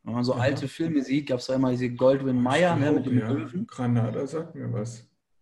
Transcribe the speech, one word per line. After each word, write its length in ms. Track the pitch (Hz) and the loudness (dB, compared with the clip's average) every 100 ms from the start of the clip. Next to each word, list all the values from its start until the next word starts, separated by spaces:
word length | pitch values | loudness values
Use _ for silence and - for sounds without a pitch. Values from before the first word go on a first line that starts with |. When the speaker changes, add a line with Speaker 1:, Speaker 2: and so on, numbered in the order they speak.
Speaker 1:
Wenn 120 | - | -8
man 100 | 117 | -4
so 100 | 123 | -2
Speaker 2:
Aha. 80 | 123 | 0
Speaker 1:
alte 260 | 123 - 135 | 0 0 -6
Filme 340 | - 160 151 | -6 -2 -2
sieht, 260 | 127 139 143 | 0 -2 0
gab's 180 | 127 - | -4 -2
da 80 | |
immer 160 | 131 131 | 0 2
diese 200 | 123 123 | 0 -2
Goldwyn 460 | 120 127 135 135 127 | 2 4 4 2 2
Speaker 2:
Ich 40 | |
Speaker 1:
Mayer, 340 | 120 117 175 170 | 2 4 4 4
ne, 160 | 143 | 2
mit 120 | 143 | 2
Speaker 2:
glaube, 60 | 127 | 2
Speaker 1:
dem 80 | 123 | 0
Speaker 2:
ja. 100 | 110 | 2
Speaker 1:
Löwen. 380 | 143 160 180 233 | -2 -2 -6 -8
Speaker 2:
Granada 600 | - 123 120 117 - 139 | -4 0 2 2 -2 -4
sagt 280 | 156 170 | -6 -8
mir 160 | 139 123 | -10 -6
was. 360 | 107 110 - - _ _ _ | -6 -6 -10 -20 _ _ _